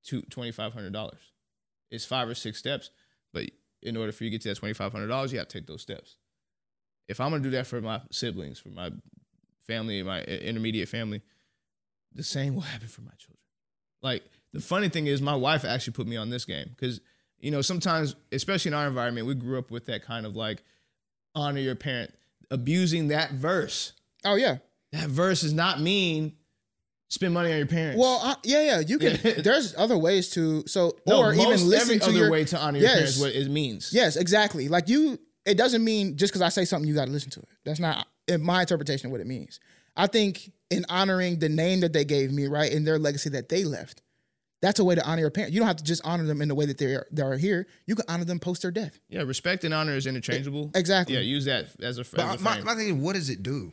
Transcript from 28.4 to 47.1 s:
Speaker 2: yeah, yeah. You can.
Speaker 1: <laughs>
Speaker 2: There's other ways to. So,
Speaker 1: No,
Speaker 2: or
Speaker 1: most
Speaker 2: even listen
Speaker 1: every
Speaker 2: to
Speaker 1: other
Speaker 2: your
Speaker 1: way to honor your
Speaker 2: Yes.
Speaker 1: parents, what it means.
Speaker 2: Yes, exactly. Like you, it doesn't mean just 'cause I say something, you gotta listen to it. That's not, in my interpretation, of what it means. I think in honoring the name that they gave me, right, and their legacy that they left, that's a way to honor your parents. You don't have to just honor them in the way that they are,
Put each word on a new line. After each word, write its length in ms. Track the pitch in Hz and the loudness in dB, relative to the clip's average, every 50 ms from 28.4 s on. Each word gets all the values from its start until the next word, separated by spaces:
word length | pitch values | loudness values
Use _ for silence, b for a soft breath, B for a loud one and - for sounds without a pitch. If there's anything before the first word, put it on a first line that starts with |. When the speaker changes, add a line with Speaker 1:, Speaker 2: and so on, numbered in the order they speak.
| - | -2
Speaker 2:
yeah, 200 | 220 269 294 302 | 2 4 4 4
yeah. 160 | 302 247 175 | 4 4 2
You 180 | 160 156 220 294 | 2 0 0 2
can. 220 | 311 - - - | 4 4 2 4
Speaker 1:
<laughs> 220 | - 226 220 170 151 | 2 2 2 4 4
Speaker 2:
There's 320 | 202 247 311 285 196 - - | 4 4 4 2 0 0 0
other 200 | 185 226 247 185 | 2 2 4 4
ways 320 | 156 165 196 196 180 - | 4 4 4 4 2 0
to. 320 | - 180 165 160 156 156 - - | 0 0 2 2 2 0 -2 -2
So, 300 | - 196 175 170 - - _ | 0 2 2 2 0 0 _
Speaker 1:
No, 140 | - 208 - 240 | 4 6 8 8
Speaker 2:
or 100 | 214 - | 6 6
Speaker 1:
most 140 | 160 - 226 - 202 | 6 6 6 6 6
Speaker 2:
even 100 | 175 175 | 6 6
listen 120 | 202 - | 6 6
Speaker 1:
every 180 | - 233 233 208 | 6 6 4 4
Speaker 2:
to 60 | - | 4
Speaker 1:
other 120 | - 220 - | 6 6 6
Speaker 2:
your 140 | 170 160 | 6 6
Speaker 1:
way 120 | 160 156 156 | 6 4 2
to 120 | 143 175 160 | 2 0 0
honor 200 | 147 151 143 143 | 0 0 4 6
your 80 | 170 240 | 6 6
Speaker 2:
Yes. 80 | 262 196 | 6 6
Speaker 1:
parents, 220 | 156 139 131 131 | 4 4 2 2
what 120 | 143 139 113 | 0 0 0
it 140 | 131 139 135 | 0 -2 0
means. 420 | 143 151 151 131 110 95 - - - | 0 0 0 -2 -4 -6 -8 0 4
Speaker 2:
Yes, 220 | 226 254 175 135 | 4 4 4 4
exactly. 520 | 151 185 175 185 214 214 202 - 160 131 143 | 2 0 4 4 4 4 4 2 -2 -2 2
Like 220 | 160 175 165 160 | 2 2 4 4
you, 300 | 240 285 311 311 254 - _ _ _ _ _ | 4 4 4 2 0 -4 _ _ _ _ _
it 100 | - 208 180 | 2 4 4
doesn't 260 | 233 254 254 269 226 | 4 4 4 2 2
mean 340 | 226 220 214 202 190 147 143 | 2 2 2 0 -2 0 0
just 160 | 185 202 - | 0 0 2
'cause 80 | 190 | 2
I 80 | 180 170 | 2 2
say 160 | - - 185 | 4 2 0
something, 220 | - - 165 151 151 | 2 0 0 0 0
you 80 | 151 | 0
gotta 160 | 151 139 127 | 0 0 0
listen 180 | 139 147 143 139 | -2 -4 -6 -6
to 80 | - - | -12 -16
it. 80 | - - _ _ _ | -16 -20 _ _ _
That's 140 | 147 151 151 | -6 -4 -2
not, 280 | 170 160 147 - - _ _ _ _ - | -2 -2 -2 -2 -6 _ _ _ _ 0
in 140 | 180 170 | 0 0
my 200 | 151 175 175 185 | 2 2 2 2
interpretation, 460 | 180 165 185 160 147 147 147 131 - 123 | 4 2 2 0 0 -2 -4 -4 -4 -6
of 40 | |
what 100 | 131 120 | -6 -6
it 60 | 113 110 | -6 -6
means. 320 | 131 117 - - - - b b b b b b b | -6 -8 -10 -12 -16 -20 b b b b b b b
I 120 | - 180 202 | 0 0 4
think 440 | - 226 214 196 180 - - - - _ _ _ | 4 4 2 2 0 -4 -10 -18 -20 _ _ _
in 140 | 175 175 180 - | -2 -2 -2 -2
honoring 480 | 175 180 190 196 190 185 185 180 175 160 | 0 0 2 2 2 2 2 0 0 0
the 100 | 156 156 | 0 2
name 320 | 151 156 160 175 190 190 | 2 2 2 4 4 4
that 120 | 180 170 156 | 2 4 4
they 100 | 156 143 | 2 2
gave 260 | 143 147 143 135 135 | 4 2 2 2 2
me, 160 | 135 143 139 139 | 0 -2 0 0
right, 240 | 147 147 156 139 | 0 0 0 2
and 140 | - 156 151 | 2 2 2
their 120 | 151 160 156 | 2 2 2
legacy 300 | 156 147 143 139 - 151 | 2 0 0 -2 -4 -4
that 200 | 139 151 - - | -4 -6 -4 -2
they 140 | 160 180 196 | 0 0 0
left, 380 | 160 143 95 - - - - _ _ _ _ _ _ _ _ _ _ _ _ | 0 -2 -4 -8 -12 -16 -20 _ _ _ _ _ _ _ _ _ _ _ _
that's 180 | - 185 202 - | 2 2 4 6
a 40 | 202 | 6
way 120 | 180 175 | 6 6
to 100 | 175 - | 4 2
honor 160 | 147 160 165 | 2 2 2
your 80 | 165 151 | 2 2
parents. 220 | - - 214 - 156 | 2 0 -2 0 2
You 60 | 202 | 2
don't 80 | 226 220 | 4 4
have 100 | 180 156 | 2 0
to 60 | 156 | 0
just 180 | 147 170 160 - | -2 -2 -2 0
honor 200 | 156 170 175 160 | -2 0 0 0
them 160 | 151 151 143 | 0 0 0
in 60 | 147 147 | 0 0
the 80 | 143 | 2
way 100 | 139 151 | 2 0
that 120 | 147 139 135 | 0 0 0
they 160 | 147 131 135 | 0 0 0
are, 120 | 131 - - | -2 -4 -6